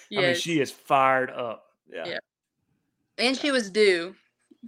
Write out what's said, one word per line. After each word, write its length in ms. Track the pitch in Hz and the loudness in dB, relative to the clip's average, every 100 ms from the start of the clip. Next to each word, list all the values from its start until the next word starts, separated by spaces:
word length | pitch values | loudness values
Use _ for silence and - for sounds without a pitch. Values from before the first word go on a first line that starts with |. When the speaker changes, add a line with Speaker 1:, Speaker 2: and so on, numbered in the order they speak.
| - 208 | -10 -2
Speaker 1:
I 40 | |
mean, 80 | 180 | 0
Speaker 2:
Yes. 60 | 175 | 0
Speaker 1:
she 220 | 170 160 | 0 0
is 100 | 127 | 0
fired 600 | - - 139 135 131 127 | -4 0 4 4 4 0
up. 340 | 131 120 107 _ _ _ | -6 -8 -10 _ _ _
Yeah. 140 | 85 175 | -12 -10
Speaker 2:
Yeah. 120 | - - _ _ _ _ _ _ _ _ - | -10 -12 _ _ _ _ _ _ _ _ -4
And 180 | 233 269 | -2 -2
Speaker 1:
Yeah. 60 | |
Speaker 2:
she 100 | 302 | 0
was 180 | 262 202 | 0 0
due, 440 | 190 208 175 180 196 _ _ _ _ | 2 4 2 -2 -14 _ _ _ _